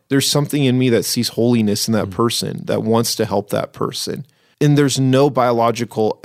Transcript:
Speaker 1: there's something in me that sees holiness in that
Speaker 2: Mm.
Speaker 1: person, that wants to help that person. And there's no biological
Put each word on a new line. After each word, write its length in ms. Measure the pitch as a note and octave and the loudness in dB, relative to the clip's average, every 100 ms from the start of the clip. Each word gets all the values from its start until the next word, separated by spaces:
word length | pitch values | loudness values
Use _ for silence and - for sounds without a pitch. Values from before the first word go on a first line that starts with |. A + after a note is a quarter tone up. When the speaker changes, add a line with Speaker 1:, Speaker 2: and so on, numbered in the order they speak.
| - | -2
Speaker 1:
there's 200 | C#3 - | 0 0
something 360 | D3 D3 D3 | 0 -2 0
in 140 | C3 B2+ | 2 2
me 100 | B2+ | 2
that 140 | A2+ | 2
sees 260 | - B2 A2 | 0 -4 -4
holiness 560 | - A#2+ A#2+ G#2 G#2 - | 0 2 2 2 -2 -2
in 60 | |
that 140 | A2 F#2+ | -2 -2
Speaker 2:
Mm. 60 | |
Speaker 1:
person, 500 | F#2 A#2 - G#2 - | -2 -2 -2 -6 -8
that 180 | - A2 | -4 -2
wants 320 | A2 A2+ A#2+ - | 0 0 0 -2
to 100 | G#2 | -2
help 240 | G2+ - | -2 -2
that 220 | - - | -6 -6
person. 520 | - - - - - - _ _ - | -6 -8 -6 -8 -10 -12 _ _ 0
And 180 | D3 C#3+ | 2 4
there's 200 | C#3+ C3 | 2 2
no 300 | C3 C3 C#3+ | 2 4 4
biological 920 | B2+ B2 A#2 A#2 A#2 A#2+ - G#2+ - | 2 2 2 0 0 -4 -2 -2 0